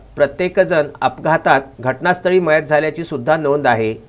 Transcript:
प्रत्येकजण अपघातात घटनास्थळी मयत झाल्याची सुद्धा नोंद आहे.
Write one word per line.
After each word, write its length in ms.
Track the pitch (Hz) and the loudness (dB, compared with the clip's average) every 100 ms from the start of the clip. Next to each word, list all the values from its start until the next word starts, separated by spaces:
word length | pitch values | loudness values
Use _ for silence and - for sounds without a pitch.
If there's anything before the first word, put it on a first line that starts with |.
| - - | -10 -2
प्रत्येकजण 720 | 139 - 180 185 180 165 147 - | -2 0 -2 0 2 2 -2 -2
अपघातात 600 | 127 - 156 160 175 139 139 - | -4 -2 -2 0 2 2 0 -8
घटनास्थळी 600 | 123 131 175 180 185 185 | -6 -2 -2 0 2 2
मयत 240 | 170 156 | 4 0
झाल्याची 400 | 147 151 156 151 | 2 0 0 -4
सुद्धा 340 | 165 143 120 160 | -8 -6 0 0
नोंद 300 | 147 147 135 | 2 0 2
आहे. 260 | 113 110 110 | 2 0 -4